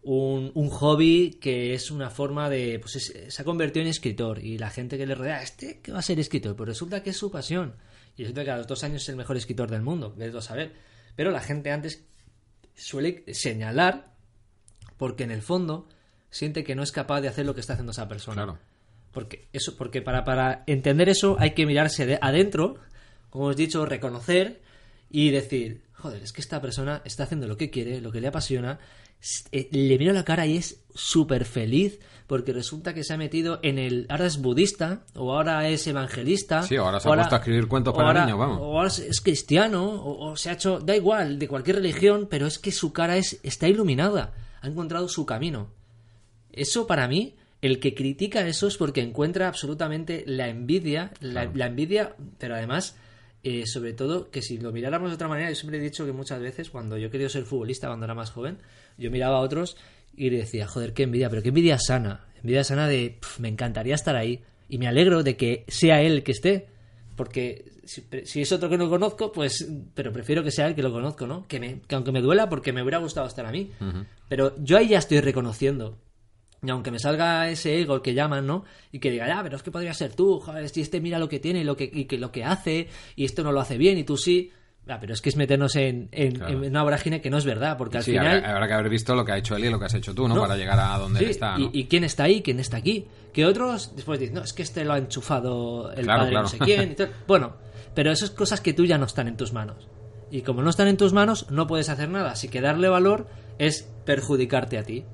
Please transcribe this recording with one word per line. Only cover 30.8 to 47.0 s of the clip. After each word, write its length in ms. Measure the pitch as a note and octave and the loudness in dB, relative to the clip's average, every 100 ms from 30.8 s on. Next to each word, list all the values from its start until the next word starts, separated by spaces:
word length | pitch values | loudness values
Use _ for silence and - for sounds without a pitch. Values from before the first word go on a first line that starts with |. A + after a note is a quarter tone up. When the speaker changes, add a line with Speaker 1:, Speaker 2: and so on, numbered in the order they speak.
| _ | _
Speaker 1:
súper 520 | - - E3 D#3 B2+ | -8 2 2 4 2
feliz, 560 | - B2+ A2 C3+ G3+ - - - - | 0 -2 2 4 2 -2 -20 -20 -4
porque 260 | C3+ B2+ | -2 0
resulta 400 | B2 A#2+ D#3 F3 | -4 -4 -8 -8
que 100 | D#3+ | -8
se 80 | C#3+ | -6
ha 20 | D#3 | -4
metido 440 | D3+ D#3+ E3 E3 | -2 -2 -2 -2
en 160 | D3+ C3+ | -2 0
el... 280 | B2+ B2 B2 | 0 -2 -2
Ahora 180 | D3+ F3+ | -2 0
es 120 | D3 | 0
budista, 640 | B2+ B2 G3 - D#3+ F#3 - | 0 4 2 2 -4 -4 -10
o 180 | - B2+ | -8 -2
ahora 360 | C#3 D#3 D#3 D#3 | 0 2 2 0
es 180 | D#3 D#3 | 0 -2
evangelista, 800 | C#3+ C3 B2 B2+ G3 - D#3+ | -4 -4 -4 0 0 2 0
Speaker 2:
Sí, 120 | F#3 C3+ | 2 2
o 80 | |
ahora 140 | F#2 G2 | 2 2
se 80 | D3+ | 4
Speaker 1:
o 60 | |
Speaker 2:
ha 20 | |
Speaker 1:
ahora, 80 | D#3 | 4
Speaker 2:
puesto 140 | E3+ B2 | 4 2
a 20 | |
escribir 300 | - A#2 G#2+ | 2 2 2
cuentos 260 | C3 B2 | 2 2
Speaker 1:
o 20 | A#2+ | 4
Speaker 2:
para 120 | B2 | 6
Speaker 1:
ahora, 160 | E3+ | 6
Speaker 2:
niños, 140 | E3+ G#2 | 4 2
vamos. 180 | C#3 - | 0 0
Speaker 1:
o 40 | D3 D#3 | -2 0
ahora 100 | F#3 | 0
es, 100 | F3+ | 0
es 220 | - - | -4 0
cristiano, 640 | - D3+ - D3+ A3 F#3+ | 2 0 2 4 4 2
o, 460 | G3 G#3 C#3+ C#3+ D3+ | -2 -4 -8 -8 -8
o 40 | D#3 | -8
se 140 | F3 | -6
ha 40 | |
hecho... 260 | F3 F#3+ F#3 | -2 0 0
Da 160 | D#3 G#3+ | 2 4
igual, 420 | F#3 G#3+ D#3+ C#3+ | 4 4 0 -2
de 80 | C#3+ | -2
cualquier 300 | C#3 C3 G3+ | -2 2 2
religión, 500 | F3+ - G3+ G#3 G3+ | 2 6 6 6 0
pero 200 | D3+ D3 | 0 -2
es 100 | - | -2
que 140 | G3+ | -4
su 200 | - E3 | -2 -2
cara 240 | D#3+ E3+ F3+ | 0 2 2
es, 220 | F#3 - | 0 -4
está 240 | C3+ - E3 | -10 0 4
iluminada, 640 | G#3 G3 B2+ F#3 G3+ A2+ - - - | 4 4 4 2 2 -2 -10 -14 -12
ha 60 | C#3 | -8
encontrado 420 | D#3 D#3+ E3 F3+ | -6 -4 -4 -4
su 160 | - | -4
camino". 440 | D3+ A#2 E3 D3 G#2 - - - - - _ _ _ | -4 -2 -4 -4 -8 -14 -20 -20 -20 -20 _ _ _
Eso 340 | - C#3 A#3 A3+ | -6 -2 0 2
para 220 | D#3+ | 2